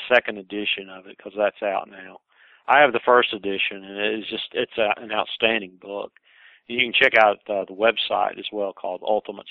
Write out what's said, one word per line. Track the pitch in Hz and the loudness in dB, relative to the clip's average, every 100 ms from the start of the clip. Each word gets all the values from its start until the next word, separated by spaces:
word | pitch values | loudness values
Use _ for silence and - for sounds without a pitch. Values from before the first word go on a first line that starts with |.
| - | 2
second | 123 120 107 | 2 2 -8
edition | 92 104 101 - 98 | -8 -6 -4 -6 -8
of | 95 92 | -16 -20
it | 101 | -18
'cause | 104 101 | -14 -2
that's | 104 - | -2 0
out | 104 95 - | -4 -4 -6
now. | 98 95 95 _ _ _ _ - | -16 -20 -20 _ _ _ _ 2
I | 131 | 6
have | 147 | 6
the | 113 | 4
first | - 123 120 | 4 6 4
edition, | 107 95 98 - 101 | -2 -6 -4 -4 -6
and | 98 101 | -14 -4
it | 104 110 | -4 -4
is | 101 | -6
just, | 110 - | -10 -8
it's | - 123 - | -6 -6 -2
a, | 104 104 | -2 -2
an | 113 | -4
outstanding | 107 - - 113 113 95 90 | -6 -4 -2 0 0 -4 -14
book. | 95 101 - - _ _ - _ _ | -12 -10 -10 -14 _ _ -20 _ _
You | 123 | -4
can | 123 | -2
check | 101 135 120 | 2 4 6
out, | 107 101 - | 4 4 -4
uh, | 101 95 | -4 -4
the | |
website | 95 110 110 - 98 98 92 | 0 0 0 -2 0 -2 -4
as | 98 | -10
well | 107 101 | -6 -6
called | - 95 90 | -6 -10 -8
ultimate | - 107 - 101 - | -2 -2 -2 -14 -10